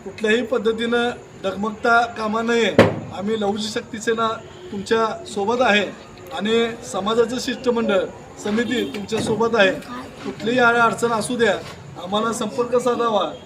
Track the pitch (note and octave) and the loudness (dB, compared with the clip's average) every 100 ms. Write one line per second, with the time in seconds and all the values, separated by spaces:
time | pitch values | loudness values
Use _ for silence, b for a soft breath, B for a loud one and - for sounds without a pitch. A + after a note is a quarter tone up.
0 | G3 - G#3+ A#3 A#3 A#3+ G#3+ A3 A#3 A#3+ | -14 -4 2 2 2 0 0 0 0 0
1 | A#3+ A#3+ - - G3 F#3+ G#3+ G#3 A#3+ A#3 | 0 -4 -14 -6 -6 -2 -4 0 4 4
2 | A#3 A3 A3 A3+ A#3 A#3 G#3 D#3 - - | 4 -2 -2 -2 2 2 4 4 4 2
3 | - F3 G3 A3 G3+ G#3 G#3+ A#3+ A3+ A3 | -8 -6 -2 0 0 -2 -4 -6 -8 -6
4 | A#3 A3 A3+ A3+ - - - G3+ F#3+ A3+ | -2 0 0 -2 -10 -16 -10 -10 0 2
5 | A3+ - - G#3 G3+ B3 B3 G#3 F3+ - | 2 -2 -8 -2 0 2 4 4 2 -6
6 | - - - F3 G3+ A3+ A#3 A#3 - F#3+ | -18 -18 -12 -4 0 2 2 -4 -6 -4
7 | G3+ A3+ A3+ B3+ - A3+ B3 A#3 A3 G3 | 0 2 2 0 -4 -2 0 0 2 2
8 | E3 - - - G#3 G#3+ A#3 B3 G3+ G#3 | 0 -8 -18 -10 -2 0 0 -2 -2 -6
9 | G3 A3 A3+ G#3 A3+ A3+ F#3+ - - - | -4 -2 0 0 2 4 4 2 -8 -14
10 | - - - C3 G#3 B3+ A#3+ A#3+ A3+ - | -14 -10 -10 -6 -2 4 6 6 4 2
11 | A#3 A3+ - A#3+ A3+ F3+ - - - - | 0 0 -2 2 2 2 -4 -16 -16 -14
12 | F3+ G#3 A3+ G#3+ G#3+ A#3+ A#3+ B3 B3 A3+ | -4 0 0 -2 -4 -2 0 2 2 2
13 | A#3 G#3 F3 - | 2 2 0 -6